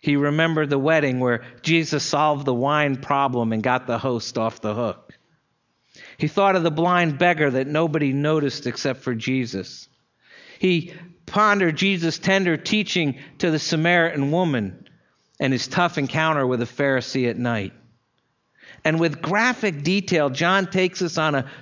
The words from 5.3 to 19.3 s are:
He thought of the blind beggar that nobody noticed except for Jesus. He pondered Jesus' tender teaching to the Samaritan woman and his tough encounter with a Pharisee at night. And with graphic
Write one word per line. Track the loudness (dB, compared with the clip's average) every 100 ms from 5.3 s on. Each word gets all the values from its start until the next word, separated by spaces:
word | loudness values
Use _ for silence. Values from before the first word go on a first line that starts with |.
| _ _ _ _ _ _ -20 -20 -6
He | -4
thought | 2 4 4
of |
the | 2
blind | 0 2 4 2 2
beggar | 2 4 2
that | 0 -2
nobody | 0 0 0 0
noticed | 0 0 0 0 -4 -8
except | -6 -4 -4
for | -4
Jesus. | -4 -2 -2 -2 -6 -10 -16 -20 _ _ _ _ -20 -20 -2
He | 0 0 -2 -14 -20 -20 -4
pondered | 2 4 4 2 2
Jesus' | 0 0 -2 -2
tender | 2 2 2 -2
teaching | 0 -2 0 0 -2 -2 -10 -4
to | 0
the | 0
Samaritan | 0 0 2 4 2 0 0
woman | 0 0 0 -2 -6 -20 _ _ _ _ _
and | -2
his | -2 -2
tough | 0 0 0
encounter | -4 0 0 2 0
with | 0
a | -4
Pharisee | -2 0 0 -2 -2 -2
at | 0
night. | -2 -2 -4 -10 _ _ _ _ _ _ _ _ -20 -4
And | 0 2
with | 0 -2
graphic | -2